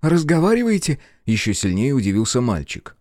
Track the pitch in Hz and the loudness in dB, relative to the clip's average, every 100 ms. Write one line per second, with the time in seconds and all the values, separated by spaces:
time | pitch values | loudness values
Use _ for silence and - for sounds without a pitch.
0 | 156 170 151 165 175 233 240 208 - 143 | 2 2 2 2 2 2 2 0 -2 -6
1 | - _ - 110 - 101 98 92 123 139 | -6 _ -2 -2 0 -2 0 0 0 0
2 | 101 98 110 123 123 90 71 - - - | 0 0 0 0 0 -2 -6 -12 -14 -20